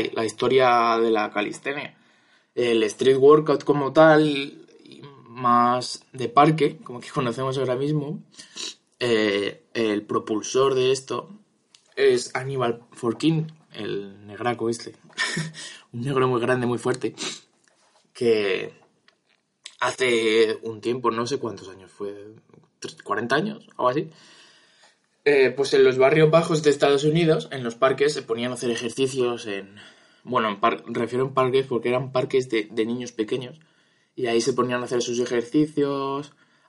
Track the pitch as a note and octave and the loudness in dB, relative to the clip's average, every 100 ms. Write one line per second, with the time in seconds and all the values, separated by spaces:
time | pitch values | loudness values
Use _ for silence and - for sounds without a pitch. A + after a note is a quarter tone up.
0 | A2+ A2 A2 - B2 C3 B2+ A#2+ A#2 A2+ | 0 -4 -6 -2 2 4 4 4 4 2
1 | A2+ A2 G#2 G#2+ G#2 - C3+ C#3+ - - | 2 0 -2 -4 -6 -6 -10 -8 -12 -18
2 | _ _ _ _ _ - A#2+ A2+ G#2+ - | _ _ _ _ _ -2 0 2 0 2
3 | B2 C3+ C#3 D3+ D#3 C#3 - D3 C3+ D3 | 2 6 8 8 4 0 0 0 2 6
4 | D#3+ D3+ D3+ C#3 C#3 - - - - - | 8 6 4 0 -6 -12 -20 -20 -20 -20
5 | C#3+ C#3 - A#2+ B2 A#2+ A#2+ B2 A#2+ - | -20 -20 -18 -4 2 4 4 2 -4 -12
6 | _ C3+ A#2 C#3+ D3 D#3+ D3 - - A#2+ | _ -8 0 4 4 4 0 -2 -16 -16
7 | - D3+ B2 A#2 C3+ C3 B2+ B2+ C#3+ D3+ | -8 -4 -4 -2 -4 -2 -2 -2 -2 -2
8 | C#3 G3 - - - - - - _ - | -4 -8 -14 -20 -20 -14 -14 -16 _ -4
9 | B2 A2 G#2+ G2+ G2+ - _ A#2 A2 G#2 | 0 2 2 0 -2 -8 _ -4 -2 -2
10 | - A#2+ - G#2+ - C3 C3+ C3 B2+ C3+ | -2 -4 -2 -4 -2 0 2 2 0 0
11 | - B2 - - _ _ _ _ _ - | -4 -10 -10 -18 _ _ _ _ _ 0
12 | C#3 B2 - B2+ C3+ C3+ A#2+ A#2 - - | 2 2 0 -8 -6 -2 -2 -4 -10 -6
13 | A#2+ A2+ D3+ D#3+ D#3+ - _ - G2+ G2+ | -4 0 0 0 -2 -10 _ -12 -8 -8
14 | G2+ G2 - G2+ A#2 A#2 A2+ A#2 - - | -10 -18 -18 -6 -4 -2 -4 -4 -10 -20
15 | - - - E3+ D#3+ - - - _ A#2+ | -12 -6 -6 -6 -8 -12 -18 -20 _ -8
16 | B2+ C3 B2+ B2 A#2+ B2+ A#2+ A#2 B2+ B2 | -2 0 2 0 0 0 0 -2 -2 -4
17 | A2 - - - _ _ _ _ _ _ | -6 -8 -12 -12 _ _ _ _ _ _
18 | _ - A#2 A2 G2+ F#2+ G#2 - _ _ | _ -2 2 2 0 -4 -6 -16 _ _
19 | _ _ _ _ _ _ - - B2 - | _ _ _ _ _ _ -20 -6 -6 -2
20 | B2+ A#2 A2+ A2 A2 G#2+ A2+ A2 A2+ B2+ | 0 2 4 4 4 0 -8 -6 -4 -2
21 | A#2+ A2+ A#2+ C3+ A2 G2 F#2+ F#2 F2+ - | -2 -2 -4 -4 -6 -10 -16 -20 -20 -12
22 | G2+ G2+ G#2 A2+ _ - _ _ - - | -12 -12 -18 -20 _ -20 _ _ -18 -12
23 | - G#2 A#2 C#3 G#3 - - - B2+ C#3 | -8 -6 -2 -2 -2 -8 -14 -4 -2 -2
24 | D#3+ - - - _ _ _ _ _ _ | -6 -12 -20 -20 _ _ _ _ _ _
25 | _ _ D3 C#3+ C3 C3 C3+ C#3+ C3 B2+ | _ _ 2 4 4 2 2 6 6 6
26 | C3 D#3 D#3 E3 E3+ D#3 D3+ C#3 D3 C#3 | 4 6 4 4 2 0 2 2 2 2
27 | D3+ D#3+ D#3+ D#3 - C3+ A#2+ - C3 C3+ | 2 2 2 0 -2 -8 -8 0 0 2
28 | C#3+ D3+ - A#2 B2 A#2+ B2+ A#2 A#2+ A2+ | 0 -2 -6 -6 -6 -4 -4 -4 -6 -4
29 | C3+ C3+ B2 A#2+ A2+ G2 G2 G#2 - _ | -2 -2 -4 -4 -8 -10 -12 -20 -20 _
30 | _ _ A#2 B2 A2 G2+ A#2 - - A#2+ | _ _ -4 -2 -2 0 -2 -2 -6 -6
31 | A2+ - G2 - B2+ C3+ C3 A#2 A#2+ B2+ | -4 -2 -2 0 0 0 0 -2 -2 -2
32 | C3 C3 B2+ C3+ B2+ A2+ G#2 A#2 A2+ B2 | -2 -4 0 -2 0 -4 -2 -4 -4 -4
33 | A#2+ - G#2+ B2+ B2+ D#3 _ _ _ _ | -6 -8 -4 -6 -8 -16 _ _ _ _
34 | _ - A#2+ A#2 B2 B2 B2 B2 B2 B2 | _ -6 -2 0 0 0 0 -2 -2 -2
35 | A#2+ A#2+ A#2+ A#2+ A#2 D3+ D3+ D3 C#3+ C#3 | -2 -2 -2 -2 0 0 0 0 -2 -2
36 | C3+ C#3 D3 _ _ _ | -4 -6 -10 _ _ _